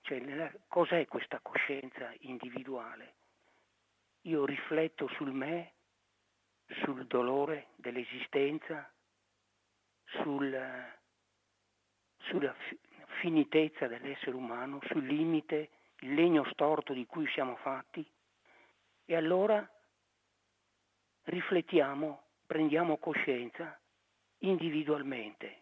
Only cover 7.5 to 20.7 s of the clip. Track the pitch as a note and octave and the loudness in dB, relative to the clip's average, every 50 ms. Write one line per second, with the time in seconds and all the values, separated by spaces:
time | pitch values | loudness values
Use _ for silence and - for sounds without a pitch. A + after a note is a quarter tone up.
7.5 | D#3+ D3 C#3 - _ _ - B2 A#2+ B2+ A#2+ - - B2+ A#2+ - - D3 C#3 C#3 | 0 -4 -6 -14 _ _ -8 -6 -4 -4 -6 -6 -8 -10 -10 -2 2 2 2 2
8.5 | D3+ D#3 - - E3 D3+ C#3+ - _ _ _ _ _ _ _ _ _ _ _ _ | 2 -2 -4 -6 -8 -8 -8 -14 _ _ _ _ _ _ _ _ _ _ _ _
9.5 | _ _ _ _ _ _ _ _ _ _ _ - - - - D#3 C#3+ C#3 C#3 C#3 | _ _ _ _ _ _ _ _ _ _ _ -10 -6 -4 -2 -2 0 0 0 -2
10.5 | C3 C3 C3 C3 B2+ B2+ B2+ A#2+ - - _ _ _ _ _ _ _ _ _ _ | -2 -4 -6 -6 -10 -10 -12 -12 -16 -20 _ _ _ _ _ _ _ _ _ _
11.5 | _ _ _ _ _ _ _ _ _ _ _ _ _ _ - - - - C#3+ C3+ | _ _ _ _ _ _ _ _ _ _ _ _ _ _ -10 -4 -2 0 0 0
12.5 | B2 - - - - - _ _ - - - - - - - F3 E3 D#3+ C#3+ - | -2 -4 -12 -12 -12 -14 _ _ -20 -20 -20 -12 -10 -4 -2 2 4 4 4 6
13.5 | - D#3+ D#3 D#3 - - - B2 A#2 A#2 B2+ C#3 C#3 - - - B2+ B2+ C3 A#2 | 6 4 4 4 2 -4 -4 -4 -4 -6 -8 -8 -8 -6 -6 -6 -4 -4 -6 -6
14.5 | A#2 A#2+ B2 C3+ C#3 C#3+ - - - D#3+ C#3 B2+ C#3+ D3+ D#3+ E3 E3 D#3 D3+ - | -6 -6 -6 -6 -8 -8 -6 -2 -2 -2 0 2 2 2 4 4 4 2 2 0
15.5 | E3 D3+ D#3 D3+ _ _ _ _ _ _ - C3 C#3 D3 E3 F3 E3+ D#3 C3+ - | -2 -2 -2 -4 _ _ _ _ _ _ -6 -2 4 6 6 8 8 6 4 4
16.5 | - - D3+ D3 D#3 D3+ D3 - C#3+ B2+ B2 - - E3 D#3 C#3 - - C#3 C3 | 0 2 2 4 4 2 0 -2 -4 -4 -4 -6 -4 -4 -2 -2 0 -2 -2 -2
17.5 | A#2+ - - C#3 C3+ C3 C3 _ _ - D#3 - _ _ _ _ _ _ _ _ | -2 -6 -4 -4 -4 -4 -6 _ _ -10 -10 -10 _ _ _ _ _ _ _ _
18.5 | _ - - _ _ _ _ _ _ _ _ - E3+ E3 D#3+ D#3+ F3 F#3 G3 G#3+ | _ -20 -20 _ _ _ _ _ _ _ _ 0 0 2 4 4 4 6 6 6
19.5 | A3 G#3 G#3+ - - _ _ _ _ _ _ _ _ _ _ _ _ _ _ _ | 6 4 4 -2 -12 _ _ _ _ _ _ _ _ _ _ _ _ _ _ _
20.5 | _ _ _ _ | _ _ _ _